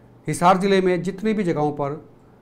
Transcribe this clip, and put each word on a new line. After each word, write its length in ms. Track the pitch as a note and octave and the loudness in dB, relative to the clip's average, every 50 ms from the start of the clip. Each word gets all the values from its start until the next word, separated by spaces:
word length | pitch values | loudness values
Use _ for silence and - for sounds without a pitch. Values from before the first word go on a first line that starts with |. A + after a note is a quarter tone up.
| - - - - - | -20 -20 -20 -12 -8
हिसार 320 | D#3 D3+ - F3 F3+ G3 F3+ | -8 -4 2 4 4 4 4
जिले 220 | G3 G3+ G3 F#3+ | 2 2 2 2
में 220 | F#3 F#3 F3+ F3 D#3 | 2 2 0 0 -2
जितनी 300 | F#3+ F#3+ F#3+ G#3+ A3 G#3+ | -6 -8 -4 -4 -2 -2
भी 120 | G#3+ G3 | -2 -2
जगहों 260 | E3+ D#3 D3+ D3 D3 D3 | -2 -2 0 -2 -2 -2
पर 320 | - C#3+ C#3 D3+ E3 - - - - _ - - _ | -4 -6 -6 -6 -10 -12 -18 -20 -20 _ -20 -20 _